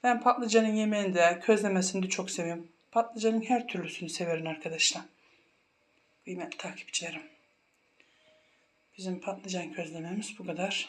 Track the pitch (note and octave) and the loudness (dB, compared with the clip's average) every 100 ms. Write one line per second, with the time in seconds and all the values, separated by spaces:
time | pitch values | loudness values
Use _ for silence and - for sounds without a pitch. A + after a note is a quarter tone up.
0 | B3 A#3 B3 B3+ A#3 A3 A3 G#3+ G#3+ G#3 | 4 4 4 4 6 6 6 2 2 2
1 | G3 F3+ E3+ F3+ - G#3 G3+ F#3 F#3 F#3+ | 2 6 6 6 4 4 6 2 2 0
2 | F#3+ - F#3+ - E3+ E3+ E3+ _ _ A#3 | -2 -2 -4 -4 -4 -6 -10 _ _ 0
3 | A#3 A3+ A3 A3 A3 B3 A#3+ F3+ E3 - | 0 0 0 0 2 0 0 -6 -6 -8
4 | E3 - E3+ D#3+ D#3+ D#3 E3 D#3+ - E3 | -8 -6 -2 -2 -4 -6 -8 0 0 0
5 | - _ _ _ _ _ _ _ _ _ | -12 _ _ _ _ _ _ _ _ _
6 | _ _ - F3+ D#3 - F#3 F#3 - - | _ _ -10 -8 -8 -10 -10 -12 -8 -8
7 | E3+ A3+ - _ _ _ _ _ _ _ | -6 -12 -16 _ _ _ _ _ _ _
8 | _ _ _ _ _ _ _ _ _ - | _ _ _ _ _ _ _ _ _ -10
9 | F#3 F#3 - F#3+ G3 F3+ D#3+ F3 D#3+ E3 | -8 -6 -6 -8 -6 -6 -6 -8 -8 -8
10 | E3 G3+ G#3+ - F3+ E3 G3 - | -6 -6 -8 -10 -8 -4 -4 -4